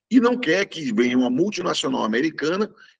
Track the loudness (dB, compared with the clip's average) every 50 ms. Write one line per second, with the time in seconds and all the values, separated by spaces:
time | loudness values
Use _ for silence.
0 | _ _ 2 4 4 4 2 0 0 0 0 0 0 -2 -6 -8 -6 -2 0 0
1 | 0 2 2 2 2 2 2 0 0 0 -2 -4 -4 -4 -4 -2 -4 -2 -2 -2
2 | -2 0 0 0 0 -2 -2 -4 -4 -2 -2 -2 -4 -4 -6 -14 -20 -20 _